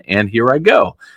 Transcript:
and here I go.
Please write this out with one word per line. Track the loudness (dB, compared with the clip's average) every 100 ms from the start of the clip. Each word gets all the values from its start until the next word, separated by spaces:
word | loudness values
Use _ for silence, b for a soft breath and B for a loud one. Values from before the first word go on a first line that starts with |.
| -4
and | -2 -2
here | 0 0
I | 0
go. | 2 2 0 -8 b